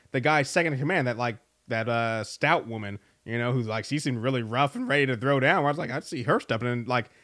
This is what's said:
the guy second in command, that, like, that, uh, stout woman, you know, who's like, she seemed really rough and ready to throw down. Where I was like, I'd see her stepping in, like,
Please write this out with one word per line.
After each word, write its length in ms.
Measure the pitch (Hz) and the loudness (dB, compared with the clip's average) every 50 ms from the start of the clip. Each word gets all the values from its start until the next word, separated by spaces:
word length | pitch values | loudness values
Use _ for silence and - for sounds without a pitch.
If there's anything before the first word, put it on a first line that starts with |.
| _ _ | _ _
the 80 | - 135 | -4 0
guy 240 | 123 151 156 151 135 | 2 4 4 4 2
second 300 | - - 180 170 160 147 | 2 2 2 2 2 0
in 60 | 127 | 0
command, 280 | 135 156 190 170 135 123 | 0 0 0 2 2 0
that, 100 | 117 113 | 0 0
like, 200 | 123 120 110 - _ _ _ _ _ - | -2 -4 -4 -6 _ _ _ _ _ -4
that, 200 | 120 113 113 120 | -2 -2 0 0
uh, 340 | 117 117 117 113 113 110 104 | 0 0 0 0 0 -2 -4
stout 440 | - - - - 143 170 170 - 113 | -6 -4 0 2 4 4 2 2 -2
woman, 320 | 113 110 101 101 101 - _ _ _ _ - | -8 -6 -6 -8 -8 -10 _ _ _ _ -12
you 120 | - 113 120 | -6 -4 -2
know, 160 | 120 123 127 | 0 0 0
who's 140 | 131 117 107 | 0 0 -2
like, 180 | 107 110 104 | -4 -4 -4
she 120 | - 139 151 | -4 -4 -2
seemed 180 | - 143 127 113 | -2 -2 -2 0
really 240 | 113 131 135 123 113 | -2 0 0 -2 -2
rough 320 | 107 117 127 143 139 - | -2 0 2 2 0 0
and 120 | 247 254 233 | -4 -4 0
ready 180 | 139 143 139 | 2 2 2
to 100 | 131 127 107 | 2 0 0
throw 220 | 120 139 143 135 | 0 2 2 4
down. 240 | 127 147 180 190 143 | 4 4 4 4 2
Where 60 | 143 | 2
I 20 | |
was 60 | 143 165 | 0 -2
like, 120 | 170 - | -4 -6
I'd 120 | 127 151 - | -6 -8 -8
see 200 | - 165 131 113 | -6 -8 -6 0
her 160 | 143 180 254 | 2 2 0
stepping 280 | - - 117 110 120 123 | 2 -2 -4 -2 0 -2
in, 180 | 120 120 117 | -2 -2 -2
like, 240 | 113 123 123 117 - _ _ | 0 0 0 0 -2 _ _